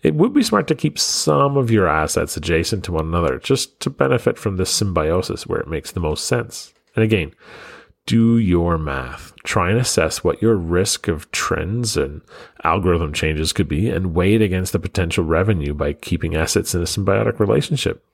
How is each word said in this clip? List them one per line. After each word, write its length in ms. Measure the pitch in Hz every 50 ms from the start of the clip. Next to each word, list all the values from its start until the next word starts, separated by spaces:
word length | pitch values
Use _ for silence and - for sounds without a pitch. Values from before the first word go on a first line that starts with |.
| -
it 140 | 165 156
would 180 | 151 180 247 294
be 80 | 294 240
smart 240 | - - 208 165
to 80 | - 160
keep 240 | 131 - 151 - -
some 580 | - - - - - - 151 143 139 139 139
of 140 | 139 131 113
your 160 | 113 107 95
assets 500 | 85 76 78 76 76 - - 82 85 -
adjacent 460 | - 73 82 85 80 82 - - 101 90
to 100 | - 90
one 140 | 80 78
another 320 | 78 82 87 85 71 64 62
just 400 | - - 135 127 - - _ _
to 100 | - -
benefit 480 | 135 - 135 135 135 120 - 123 -
from 200 | - - 110 95
this 140 | 92 92 -
symbiosis 760 | - - 107 101 90 82 76 78 82 90 92 - - - -
where 140 | - 82 -
it 80 | - 71
makes 240 | 82 76 - - -
the 80 | -
most 260 | 87 78 78 - -
sense. 480 | - - 123 117 - - - - - _ _ _ _ _
And 80 | - 110
again, 280 | 110 110 98 82 67 - _ - - - - - - - - - _ _ _ _
do 320 | - - 117 113 117 117
your 400 | 117 113 95 87 85 85 87 85
math. 560 | 80 78 73 69 67 64 62 - - - - - - -
Try 260 | - - 107 90 87
and 80 | 101 117
assess 460 | 127 - - - 82 80 - - -
what 180 | 92 76 - -
your 140 | 113 117
risk 500 | 98 87 82 85 90 95 117 - - -
of 240 | - 87 76 - _
trends 680 | - - - - 90 82 - 87 104 120 123 110 -
and 240 | 76 71 69 73 76 - _ - - - - _ _ -
algorithm 480 | 82 82 98 92 92 87 85 85 76 76
changes 400 | - - 78 78 76 78 78 -
could 160 | - 92 76
be 200 | - 73 98 -
and 240 | - - 92 92 80
weigh 220 | 85 87 95 107
it 80 | 113 107
against 300 | 101 90 92 92 90 -
the 80 | 98
potential 420 | 85 90 _ - 90 82 82 - 87
revenue 500 | 78 82 82 92 104 107 87 73 71 73
by 200 | 71 73 73 73
keeping 420 | - - - 90 82 - 85 82
assets 400 | 80 80 - - - 82 - -
in 60 | 90
a 40 | 87
symbiotic 540 | 82 - - 98 98 95 104 110 113 110 -
relationship. 640 | 110 101 107 131 147 - 165 135 - - - - _ _